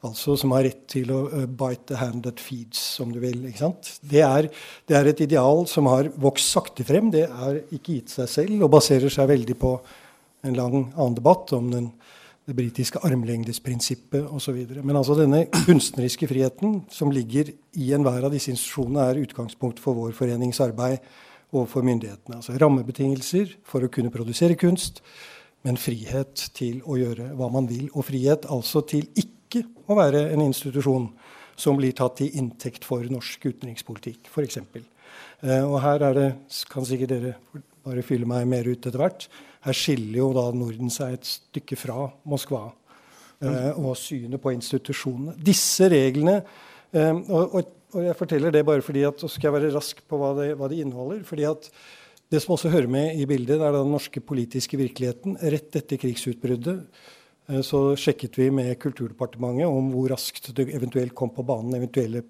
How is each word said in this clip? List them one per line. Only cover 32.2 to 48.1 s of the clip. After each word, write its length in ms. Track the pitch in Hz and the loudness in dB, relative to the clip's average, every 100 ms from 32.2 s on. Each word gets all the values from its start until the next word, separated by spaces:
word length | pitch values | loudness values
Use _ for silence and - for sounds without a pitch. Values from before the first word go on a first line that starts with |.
| 139 143 | -4 -2
inntekt 480 | 123 117 131 - | -6 -6 -12 -12
for 160 | - 127 120 | -8 -6 -4
norsk 320 | 127 - - 139 | -8 -8 -8 -8
utenrikspolitikk, 840 | 120 127 117 - 113 - 117 - | -6 -12 -14 -14 -14 -14 -16 -10
for 160 | - | -6
eksempel. 400 | 143 - 98 120 117 _ - - - - | -6 -6 -14 -20 -20 _ -20 -20 -20 -8
Eh, 220 | 135 131 | 0 2
og 160 | 143 143 | 2 0
her 240 | 143 143 | 2 4
er 100 | 143 | 4
det, 220 | 135 139 127 - - - | 4 2 0 -12 -12 -10
kan 160 | 143 | -6
sikkert 240 | 127 127 127 | -4 -2 -2
dere 280 | 131 123 120 _ 147 - _ 135 | -2 -4 -10 _ -20 -20 _ -8
bare 180 | 127 | -6
fylle 220 | 120 131 117 | -2 -2 0
meg 200 | 123 123 | 0 0
mer 200 | 127 120 | 0 -2
ut 160 | 123 | -4
etter 160 | 127 123 | -6 -2
hvert, 280 | 170 - - - - _ | -2 -2 -18 -20 -20 _
her 100 | 139 | -4
skiller 440 | 131 - 131 107 113 | -2 0 0 -2 0
jo 160 | 135 127 | 2 2
da 160 | 123 | 0
Norden 380 | 123 120 113 123 | -2 -6 -4 -6
seg 220 | 117 131 | -4 -8
et 100 | 127 | -8
stykke 540 | - - _ 151 - 139 | -10 -12 _ -12 -10 -10
fra 320 | - 123 135 - 151 | -8 -6 -8 -10 -4
Moskva, 460 | 139 - 127 107 - _ - _ - - _ | -4 -2 -6 -6 -18 _ -20 _ -20 -20 _
eh, 320 | 139 143 131 151 | -4 -2 -2 -2
og 180 | 135 127 | -4 -6
synet 460 | - 139 117 135 | -8 -10 -8 -6
på 100 | 139 | -4
institusjonene. 840 | 123 117 135 - 139 139 123 147 170 | -4 -4 -4 -4 -6 -6 -6 -8 -2
Disse 480 | 156 190 - - 190 | 2 2 2 4 6
reglene, 540 | 160 131 135 160 202 196 - - - _ | 8 4 4 4 2 0 -20 -20 -20 _
eh, 200 | 165 156 | 2 2
og, 420 | 165 196 170 180 190 | 2 0 0 2 0
og, 180 | - - _ | -4 -10 _
og 100 | 190 | -4
jeg 140 | 175 | -2